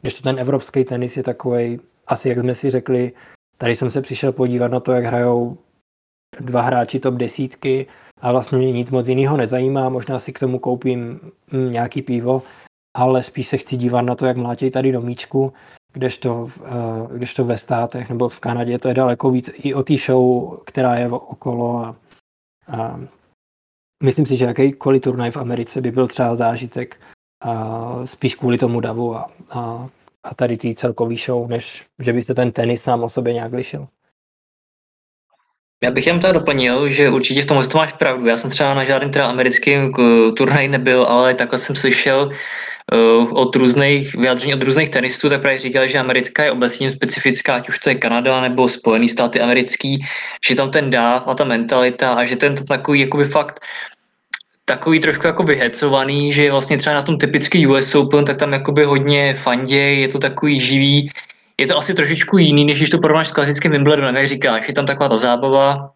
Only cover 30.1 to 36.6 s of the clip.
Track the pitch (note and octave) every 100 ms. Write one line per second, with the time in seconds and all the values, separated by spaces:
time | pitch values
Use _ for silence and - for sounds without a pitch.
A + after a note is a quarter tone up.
30.1 | _ - - B2 A#2 A#2+ A2+ B2 A2 A#2
31.1 | A#2 - B2 A#2+ D3+ - - - _ B2+
32.1 | A#2+ A#2 B2+ B2 A2 A#2+ A#2+ - A#2+ A#2
33.1 | - A#2+ A#2+ A2+ B2 B2+ D3+ C#3 _ _
34.1 | _ _ _ _ _ _ _ _ _ _
35.1 | _ _ _ _ _ _ _ B2 C3 C#3+
36.1 | F3 F#3 E3+ - C#3